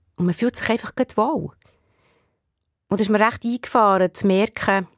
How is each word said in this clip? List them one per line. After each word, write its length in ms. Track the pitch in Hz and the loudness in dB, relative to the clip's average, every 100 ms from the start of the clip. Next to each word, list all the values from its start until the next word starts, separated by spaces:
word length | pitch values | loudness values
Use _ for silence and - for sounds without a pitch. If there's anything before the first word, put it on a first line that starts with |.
| _ - | _ -4
und 120 | 175 | -2
man 60 | |
fühlt 220 | 170 233 - | 0 -2 -2
sich 140 | - | -2
einfach 260 | 226 - - | -4 -4 -4
gut 220 | 247 - | -2 0
wohl. 340 | 240 277 143 - _ _ _ _ _ _ _ _ _ _ _ _ _ | -2 -2 -6 -14 _ _ _ _ _ _ _ _ _ _ _ _ _
Und 140 | 196 | -2
es 60 | 208 | 2
ist 40 | |
mir 80 | 208 | 2
recht 240 | 220 - | 2 0
eingefahren, 720 | 233 247 - 247 208 190 180 | -6 -6 -2 2 4 4 2
zu 120 | - 202 | 0 0
merken 600 | 185 220 - - 196 180 | 2 0 -2 0 0 -2